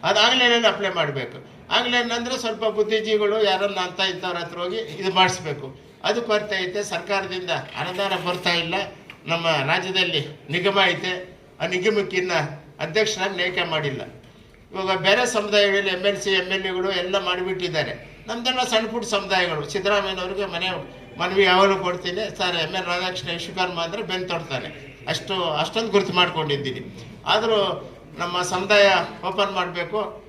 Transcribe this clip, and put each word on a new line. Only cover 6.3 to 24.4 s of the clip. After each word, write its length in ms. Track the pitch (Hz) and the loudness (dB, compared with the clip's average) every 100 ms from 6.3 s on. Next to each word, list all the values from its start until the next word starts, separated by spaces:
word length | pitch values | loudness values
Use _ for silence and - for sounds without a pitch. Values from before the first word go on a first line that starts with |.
| 208 208 190 | 0 0 -4
ಐತೆ. 200 | 180 208 | -2 -4
ಸರ್ಕಾರದಿಂದ 680 | - 185 - 196 185 180 180 | -4 -6 -2 -2 -2 -6 -4
ಅನುದಾನ 800 | 151 - - 160 180 196 185 165 | -4 -4 -8 -6 -2 -2 0 -2
ಬರ್ತಾ 220 | 180 180 | -2 0
ಇಲ್ಲ. 240 | 170 165 185 202 - - - 143 | 0 0 -4 -4 -10 -20 -16 -4
ನಮ್ಮ 220 | 165 165 | -2 2
ರಾಜ್ಯದಲ್ಲಿ 1000 | 151 135 185 185 190 175 160 135 - - | 0 2 0 0 0 0 0 -4 -12 -6
ನಿಗಮ 280 | 165 190 196 | 0 2 4
ಐತೆ, 540 | 185 170 185 185 - - - - | 2 2 -4 -6 -8 -18 -20 -8
ಆ 60 | 160 | -4
ನಿಗಮಕ್ಕೆ 500 | 180 202 202 196 185 | 0 2 2 0 0
ಇನ್ನು 480 | 180 170 147 - - - | 0 0 -2 -8 -16 -8
ಅಧ್ಯಕ್ಷರಾಗಿ 560 | - 185 214 - 190 190 | -2 0 0 0 -4 -2
ನೇಮಕ 340 | 180 180 175 | -2 -2 -2
ಮಾಡಿಲ್ಲ. 300 | 156 143 123 101 - - - - - - | -2 -2 -4 -10 -14 -20 -20 -20 -20 -12
ಇವಾಗ 260 | 190 190 190 | -6 -2 2
ಬೇರೆ 280 | 190 214 240 | 4 4 4
ಸಮುದಾಯಗಳಲ್ಲಿ 640 | 220 208 208 202 196 202 | 0 2 4 6 4 2
ಎಮ್ 160 | 180 202 | 2 0
ಎಲ್ 100 | 196 | 0
ಸಿ, 140 | 202 | 2
ಎಮ್ 220 | 190 180 | 0 2
ಎಲ್ 120 | 190 | -2
ಎಗಳು 260 | 190 180 185 | -2 -2 0
ಎಲ್ಲ 320 | 185 180 196 | 0 0 0
ಮಾಡಿಬಿಟ್ಟಿದ್ದಾರೆ. 920 | 185 180 180 190 175 156 127 - - - - | 0 -2 -2 -2 -2 -2 -4 -6 -14 -18 -8
ನಮ್ದೆಲ್ಲ 340 | 233 240 254 | -4 -2 0
ಸಣ್ಣ 260 | 247 220 220 | 2 2 0
ಪುಟ್ಟ 200 | 226 202 | -4 -2
ಸಮುದಾಯಗಳು. 600 | 202 185 190 175 151 143 | -2 2 0 2 -2 -2
ಸಿದ್ದರಾಮಯ್ಯನವ್ರಿಗೆ 800 | 202 196 202 196 185 180 190 196 | -2 2 2 0 -4 -4 -4 -4
ಮನೆ 240 | 175 185 180 139 - - - | -4 -4 -4 -8 -16 -16 -6
ಮನವಿ 260 | 185 190 | -2 4
ಯಾವಾಗಲೂ 320 | 196 185 196 190 | 6 8 6 4
ಕೊಡ್ತೀನಿ, 600 | 185 175 175 180 208 - | 0 -4 -4 -4 -6 -2
"ಸರ್, 200 | 185 170 | -2 0
ಎಮ್ 180 | 160 | -2
ಎನ್ 120 | 190 180 | -4 -2
ರಾಧಾಕೃಷ್ಣ 420 | 175 185 185 180 | -2 -2 -4 -6
ವಿಶ್ವಕರ್ಮ" 500 | 170 - 185 180 170 | -6 -6 -4 -2 -2
ಅಂದರೆ 220 | 165 202 | -4 -4
ಬೆನ್ನು 260 | 180 185 180 | -4 -4 -4
ತೊಡ್ತಾನೆ. 680 | 170 | -6